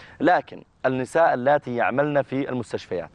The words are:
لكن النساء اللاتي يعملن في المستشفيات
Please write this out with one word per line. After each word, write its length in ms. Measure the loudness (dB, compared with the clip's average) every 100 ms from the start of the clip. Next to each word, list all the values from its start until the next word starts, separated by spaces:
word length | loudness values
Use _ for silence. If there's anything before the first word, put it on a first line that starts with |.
| -20 -2
لكن 420 | 2 2 0 -16 -20 _ -4
النساء 480 | -2 -2 2 2
اللاتي 420 | 2 2 2 0 -2
يعملن 460 | 0 0 0 0
في 260 | 0 -4 -4
المستشفيات 640 | -6 -6 -10 -6 -8 -8